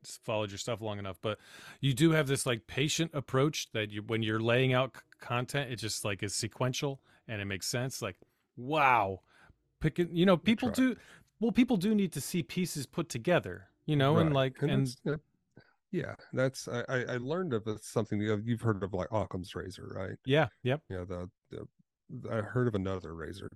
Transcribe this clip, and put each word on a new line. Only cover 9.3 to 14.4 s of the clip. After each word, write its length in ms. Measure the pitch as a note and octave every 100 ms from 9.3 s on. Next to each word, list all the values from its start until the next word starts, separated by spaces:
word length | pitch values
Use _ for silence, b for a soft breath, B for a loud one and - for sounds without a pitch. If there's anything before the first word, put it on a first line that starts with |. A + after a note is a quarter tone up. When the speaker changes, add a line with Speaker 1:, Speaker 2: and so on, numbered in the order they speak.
| b b _ _ _
Speaker 1:
Picking, 340 | D#3 - F3
you 120 | E3+ F#3
know, 100 | F3 -
Speaker 2:
I 60 |
Speaker 1:
people 180 | A3+ B3
Speaker 2:
try. 20 |
Speaker 1:
do, 240 | A#3 C4 A3 B B _ _
well, 120 | A3+
people 240 | G#3+ B3 A3+
do 160 | G3
need 180 | G#3+ F#3+
to 60 | D3+
see 200 | - F3+
pieces 440 | - - F3 D3+ B2+
put 220 | - E3
together, 600 | A#2+ A2+ E3 G2 F2+ F#2+ _ -
you 100 | D3+
know, 220 | C3+ D#3+
and, 140 | D#3+
Speaker 2:
Right. 20 |
Speaker 1:
like, 260 | C#3